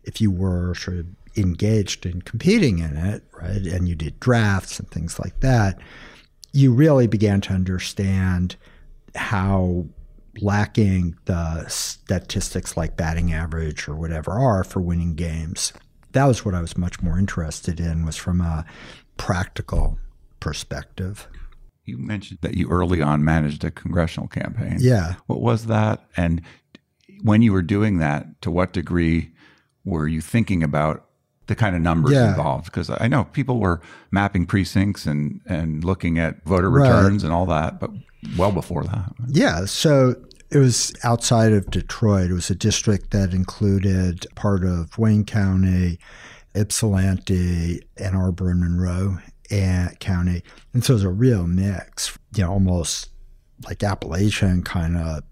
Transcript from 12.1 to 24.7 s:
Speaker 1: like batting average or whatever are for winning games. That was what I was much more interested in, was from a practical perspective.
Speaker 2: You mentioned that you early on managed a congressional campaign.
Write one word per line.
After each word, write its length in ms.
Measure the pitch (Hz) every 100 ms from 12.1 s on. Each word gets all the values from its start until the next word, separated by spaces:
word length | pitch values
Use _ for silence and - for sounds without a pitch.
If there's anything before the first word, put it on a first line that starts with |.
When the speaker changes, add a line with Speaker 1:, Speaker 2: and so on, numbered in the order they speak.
| 90 - 98 - 95 - -
Speaker 1:
like 200 | 80 -
batting 360 | 82 82 85
average 560 | 80 80 80 80 73 -
or 60 | 76
whatever 340 | 82 80 73
are 300 | 101 135 98
for 160 | 90 98
winning 340 | 87 85 85
games. 580 | 78 85 80 80 95 - - _ _ _
That 120 | 131 139
was 180 | 110
what 100 | 107
I 60 | 90
was 180 | 82 -
much 240 | 90 -
more 160 | 87 82
interested 600 | 98 - 78 - - 82
in, 260 | 85 80 80
was 100 | -
from 240 | - 90
a 240 | 85 80 80 - - - _ -
practical 840 | - 92 - - - 85 - - - _ _ _
perspective. 880 | - 73 - - - - 92 104 - - - - - _
Speaker 2:
You 140 | - 120
mentioned 400 | - 104 - 90
that 120 | - 87
you 120 | 80
early 320 | 90 87 87
on 220 | 73 76
managed 400 | 78 80 76 73
a 60 | 80
congressional 560 | - - 87 82 - -
campaign. 500 | - - - -